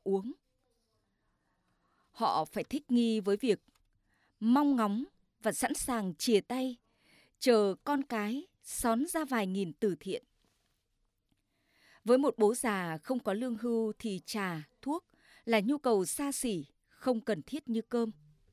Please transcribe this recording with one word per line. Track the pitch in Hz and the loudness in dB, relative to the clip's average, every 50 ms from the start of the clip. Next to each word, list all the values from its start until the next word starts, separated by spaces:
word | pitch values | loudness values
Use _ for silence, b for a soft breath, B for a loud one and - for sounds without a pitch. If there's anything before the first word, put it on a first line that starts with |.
| - | -2
uống. | 196 190 190 190 233 320 _ _ _ _ _ _ _ _ _ _ _ _ _ _ _ _ _ _ _ _ _ _ _ _ _ _ _ _ _ _ _ _ _ _ _ | -2 -2 -2 -2 -4 -12 _ _ _ _ _ _ _ _ _ _ _ _ _ _ _ _ _ _ _ _ _ _ _ _ _ _ _ _ _ _ _ _ _ _ _
Họ | _ - 226 170 92 147 156 | _ -2 0 2 2 2 0
phải | - - 220 233 | -2 -4 -6 -6
thích | - - 311 - - | -4 -6 -6 -4 0
nghi | 247 240 240 226 226 220 | 2 2 4 4 2 0
với | 190 196 202 208 | 2 0 0 0
việc | - 247 196 - _ _ _ _ _ _ _ _ _ _ _ _ _ _ _ - | 2 2 0 0 _ _ _ _ _ _ _ _ _ _ _ _ _ _ _ -4
mong | 214 226 240 285 294 285 277 | 2 4 4 6 6 4 4
ngóng | 247 220 202 202 220 277 370 _ _ _ _ _ _ | 4 2 0 0 -2 -4 -6 _ _ _ _ _ _
và | - 330 | -4 -4
sẵn | 277 - - 262 294 | -2 -2 -2 -2 -2
sàng | - - - 254 226 202 185 165 | -2 -4 -4 -2 -2 -2 -4 -6
chìa | - - - 233 196 | -4 0 4 4 4
tay, | - - 240 262 262 262 247 - _ b b b b b b b b b b b | 2 2 -4 -4 -4 -4 -6 -8 _ b b b b b b b b b b b
chờ | - 262 240 214 208 196 185 - - | 2 4 6 6 6 2 0 -2 -2
con | - 294 277 277 | -2 -2 -2 -2
cái | - 247 220 208 208 233 277 349 - _ _ - | -2 -4 -4 -4 -4 -4 -6 -8 -10 _ _ -16
xón | - - - - 240 226 233 277 | -12 -8 -2 0 0 2 2 0
ra | 349 - 320 311 | 0 -2 -4 -4
vài | 262 262 233 208 190 | -2 -2 -2 0 0
nghìn | 185 196 196 170 147 | 0 -2 -2 -4 -4
từ | - - 208 175 - | -2 -2 -2 -2 -2
thiện. | - 190 180 - - _ _ _ _ _ _ _ _ _ _ _ _ _ _ _ _ _ _ _ _ _ _ _ _ b b b b b b b b b b b b | -6 -8 -8 -8 -8 _ _ _ _ _ _ _ _ _ _ _ _ _ _ _ _ _ _ _ _ _ _ _ _ b b b b b b b b b b b b
Với | 208 247 262 | 4 4 6
một | 277 277 - - | 6 2 2 4
bố | 220 202 240 | 4 4 4
già | - - 247 208 190 180 170 160 160 | 2 0 -2 0 0 -2 -4 -6 -6
không | - - 262 247 | -4 -4 -4 -4
có | - - 190 | -2 -2 -2
lương | 208 247 254 233 | -2 -2 -4 -6
hưu | 214 226 240 233 226 226 214 214 - | -4 -2 -2 0 0 0 -2 -4 -6
thì | - 226 196 180 - | -6 -6 -6 -6 -8
trà, | - - 220 196 185 170 156 151 - _ _ | -8 -6 -4 -4 -4 -4 -6 -10 -12 _ _
thuốc | - 262 294 349 - _ b b b b b b b | -6 -6 -6 -6 -6 _ b b b b b b b
là | - 233 214 | 0 0 2
nhu | 190 226 294 294 | 2 2 -2 0
cầu | - 254 226 196 185 | 2 2 2 2 2
xa | 170 - - 285 277 | 0 -4 -4 -4 -4
xỉ, | 269 - - 247 208 170 139 - _ _ _ _ | -4 -4 -4 -4 -4 -4 -6 -10 _ _ _ _
không | _ - - 262 254 226 | _ -8 -2 -2 -2 -2
cần | - - 214 160 | 0 -4 -4 -4
thiết | - - - 311 - - | -4 -10 -10 -10 -6 -4
như | 226 226 | -4 -4
cơm. | 220 - - 240 233 220 214 - - - _ _ _ _ | -4 -2 -2 -2 -2 -2 -6 -10 -20 -20 _ _ _ _